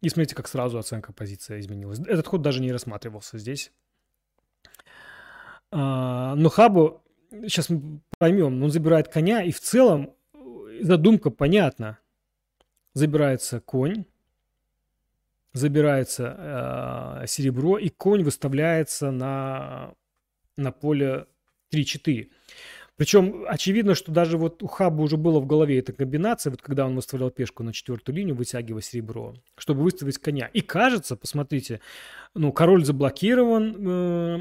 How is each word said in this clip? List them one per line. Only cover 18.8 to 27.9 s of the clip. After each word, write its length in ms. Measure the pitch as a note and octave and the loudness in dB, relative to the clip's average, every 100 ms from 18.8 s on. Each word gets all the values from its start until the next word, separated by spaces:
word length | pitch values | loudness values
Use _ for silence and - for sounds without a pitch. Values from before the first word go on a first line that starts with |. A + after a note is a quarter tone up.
| D3 - C#3+ | -2 -4 -4
на, 840 | B2+ C3 C3+ C3+ C3+ C3+ - - - _ _ _ _ _ - | -4 -4 -4 -6 -8 -10 -12 -16 -20 _ _ _ _ _ -6
на 140 | C3+ | -6
поле 560 | - D3 D3 C#3 C3 - _ _ _ _ | -4 -2 0 0 -2 -8 _ _ _ _
три 160 | D#3 C3+ | -4 -2
четыре. 440 | C#3+ - A#2+ - _ _ - - - - - | -4 -2 -4 -4 _ _ -20 -20 -20 -12 -4
Причём 440 | D3 G3+ F#3 - G3+ | 4 6 6 0 -6
очевидно, 480 | D#3 F#3 G#3 G3+ F#3 | -4 0 2 2 2
что 160 | - | 2
даже 260 | D#3+ E3 E3 | 2 2 2
вот 240 | E3 - | -2 -4
у 60 | G3+ | -10
Хаба 340 | - F#3 D#3 | -2 0 2
уже 160 | D3+ D#3 | 0 2
было 220 | E3 D#3 | 2 2
в 80 | C3+ | 4
голове 320 | D#3 D3+ C3 | 2 4 2
эта 120 | C3 | -2
комбинация, 600 | - C3 D3 G#3 A#3 D3 | -4 -4 0 0 -2 -4
вот 100 | B2 | -6
когда 240 | - C#3 C3 | -6 -2 -2
он 100 | B2+ | -2
выставлял 360 | - C3 B2+ | -4 -4 -4
пешку 320 | - A#2 - | -4 -8 -6
на 100 | A#2 | -10
четвёртую 420 | - - | -8 -8